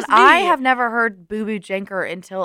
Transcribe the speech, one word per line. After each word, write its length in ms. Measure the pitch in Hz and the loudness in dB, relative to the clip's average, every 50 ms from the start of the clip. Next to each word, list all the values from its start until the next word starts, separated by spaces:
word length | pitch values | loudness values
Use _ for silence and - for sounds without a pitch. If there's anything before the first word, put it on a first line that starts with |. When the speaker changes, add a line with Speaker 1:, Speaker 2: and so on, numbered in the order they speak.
Speaker 1:
just 80 | 214 - | 2 2
Speaker 2:
I 300 | 202 226 247 277 320 349 | 4 6 6 6 6 4
Speaker 1:
me. 60 | 392 359 | 4 0
Speaker 2:
have 120 | 339 269 | 0 0
never 300 | 254 262 254 247 247 233 | 2 0 0 0 0 -2
heard 380 | 226 240 226 226 196 185 170 - | -2 -2 -2 -2 -4 -8 -14 -10
boo 180 | 208 214 220 | -8 -8 -6
boo 120 | 214 214 202 | -6 -6 -8
janker 520 | - - 190 196 202 190 196 185 160 - | -6 -6 -8 -8 -8 -8 -8 -6 -6 -6
until 300 | 170 185 175 - 190 190 | -8 -12 -12 -12 -8 -8